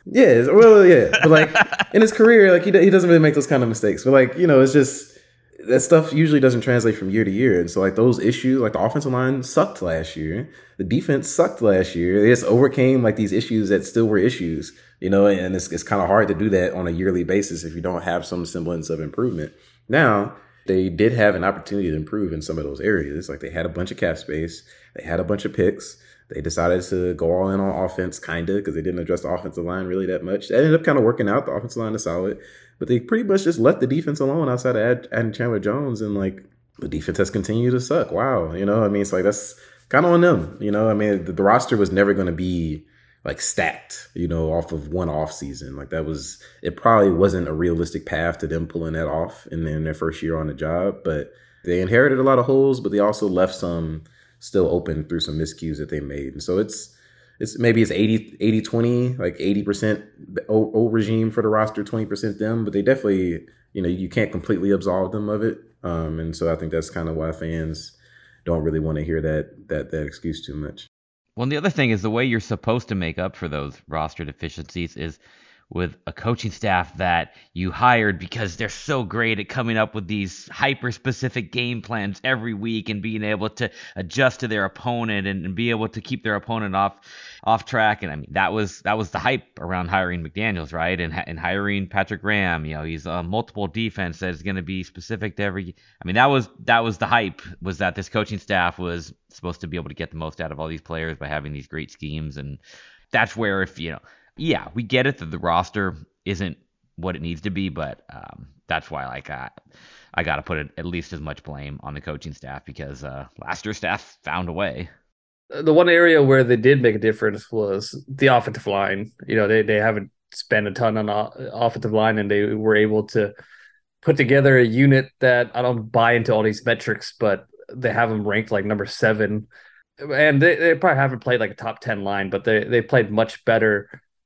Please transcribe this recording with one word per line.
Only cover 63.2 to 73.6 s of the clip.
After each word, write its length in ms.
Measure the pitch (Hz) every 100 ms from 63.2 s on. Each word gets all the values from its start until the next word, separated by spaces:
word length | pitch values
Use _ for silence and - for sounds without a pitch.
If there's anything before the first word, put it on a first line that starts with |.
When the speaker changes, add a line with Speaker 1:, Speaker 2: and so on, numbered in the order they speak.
| 92 82 - _ _
Speaker 1:
you 80 | 98
know, 80 | 87
you 200 | 92 90
can't 220 | 123 104
completely 380 | 90 80 95 98
absolve 420 | 95 95 92 92
them 160 | 104 104
of 140 | 104
it. 160 | 110 - - _
Um, 360 | 90 82 80 80
and 160 | 80 82
so 180 | 82
I 20 | 80
think 160 | 82
that's 200 | 82 80
kinda 200 | 92 82
why 180 | 80 80
fans 640 | 78 80 82 80 78 - _ _ _ _ _ -
don't 160 | 82
really 180 | 78 78
wanna 220 | 78 76
hear 200 | 78 80
that, 460 | 78 78 73 - -
that, 200 | 76 71
that 160 | 78 73
excuse 400 | - 82 78 -
too 80 |
much. 320 | 73 73 - - _ _ _ _ -
Speaker 2:
Well, 60 |
and 80 | 127
the 60 | 147
other 140 | 185
thing 180 | - 127
is 140 | 104
the 80 | 107
way 140 | 113 131
you're 140 | 113
supposed 480 | - 107 - 123 -
to 60 | 98
make 220 | 82 82
up 180 | 92 -
for 120 | 82
those 340 | 73